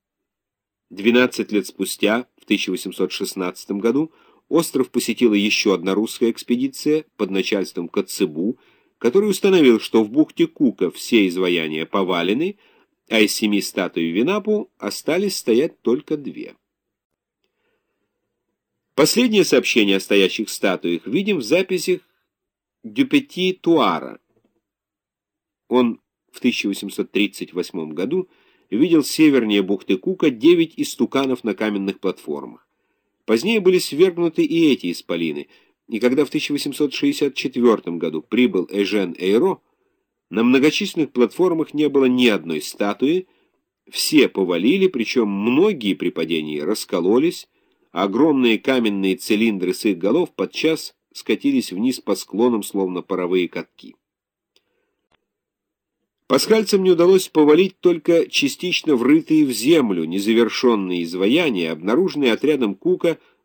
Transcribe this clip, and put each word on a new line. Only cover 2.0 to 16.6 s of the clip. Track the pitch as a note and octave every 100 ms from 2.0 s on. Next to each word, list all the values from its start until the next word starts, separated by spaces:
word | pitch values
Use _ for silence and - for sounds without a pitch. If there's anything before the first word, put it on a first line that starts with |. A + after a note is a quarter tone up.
| G2+ A2+ B2+ _
в |
тысяча | - G#2 -
восемьсот | F#2 G2 - F#2
шестнадцатом | - - G2 F2+ F2 - G2+
году, | A2 C3 D#3+ _ _ _ -
остров | D#3+ E3 - B2+
посетила | B2 - A2 A#2+
ещё | G#2 G#2 - A2
одна | F#2+ F2+
русская | G2 A#2 - A#2
экспедиция | - - A#2+ C3+ - D3+ D#3 D3+ -
под | G2+
начальством | F#2+ F2+ G#2 F#2 - E2+
Коцебу, | - F#2+ - F#2 D2+ G2 - _ _ _ _
который | A#2 F#3+ G#3
установил, | F#3 G3+ F#3+ C#3 A2+
что | - A2+
в | G#2+
бухте | C3 D3+ - E3
Кука | - C3 - F2+
все | - - A#2 F#2+
изваяния | F2 F#2 F2 D#2 D#2 D#2+
повалены, | G#2 F#2 F2+ F2 A2+ F3+ G3+ _ _ _ _ -
а | A2+
из | G#2
семи | - A2 G#2
статуй | - - F2 - E2
в |
Винапу | F2 C#3 G#3 G#3 G#3+ - _
остались | G2 - - E3+ G3+ F#3+
стоять | - A#2 D#3+ -
только | - A#2 - D3+
две. | B2+ - - -